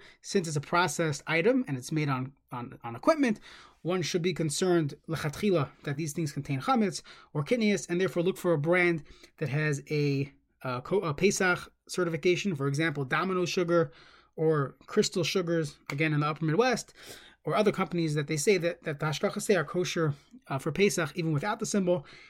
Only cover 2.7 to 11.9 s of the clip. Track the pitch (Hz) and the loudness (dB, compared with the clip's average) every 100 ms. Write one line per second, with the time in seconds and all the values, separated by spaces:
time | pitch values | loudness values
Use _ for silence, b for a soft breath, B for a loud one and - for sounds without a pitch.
2.7 | - 120 117 - 320 269 208 B B B | -12 -12 0 2 4 2 0 B B B
3.7 | B 156 185 170 180 175 160 160 - 190 | B -4 -2 -2 -2 -2 -2 -2 0 2
4.7 | 175 151 - - 156 156 - 208 175 139 | 4 2 -4 -8 -6 -4 -2 2 2 0
5.7 | - - 143 160 151 156 - - 139 135 | -6 -8 -6 -6 -4 -4 -4 -4 -4 0
6.7 | 262 202 147 B B B 151 147 247 214 | 2 2 -2 B B B -6 -2 2 2
7.7 | 196 - 175 185 175 170 180 180 165 151 | 0 0 -2 0 0 -2 0 0 2 2
8.7 | 180 175 170 - B B _ 143 139 151 | 4 4 0 -6 B B _ -4 -2 0
9.7 | 143 - 151 147 139 143 - _ _ 135 | -2 -2 -2 0 0 -2 -8 _ _ -8
10.7 | 123 - 190 175 143 196 196 185 180 - | -6 -2 0 0 2 2 4 2 0 -4
11.7 | _ _ | _ _